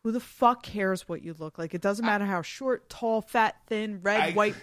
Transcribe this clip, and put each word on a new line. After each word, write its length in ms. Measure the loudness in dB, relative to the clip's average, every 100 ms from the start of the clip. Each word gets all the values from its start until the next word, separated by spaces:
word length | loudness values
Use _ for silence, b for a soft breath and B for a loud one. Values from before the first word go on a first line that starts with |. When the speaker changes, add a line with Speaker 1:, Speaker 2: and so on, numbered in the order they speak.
Speaker 1:
Who 100 | -4
the 80 | -4
fuck 420 | -6 4 4 4
cares 460 | -4 -2 -2 -2 -4
what 140 | -10
you 120 | -10 -12
look 180 | -12 -10
like? 160 | -8
It 80 | -2
doesn't 240 | -2 0
Speaker 2:
I 40 | 0
Speaker 1:
matter 180 | 2 0
how 160 | -2
short, 480 | -4 -6 -2 -2 -4
tall, 320 | -6 -2 -2
fat, 340 | 0 2 2 0 _
thin, 320 | -4 -4 -2
red, 180 | 0 2
Speaker 2:
I 120 | 4
Speaker 1:
white, 220 | 4 2 0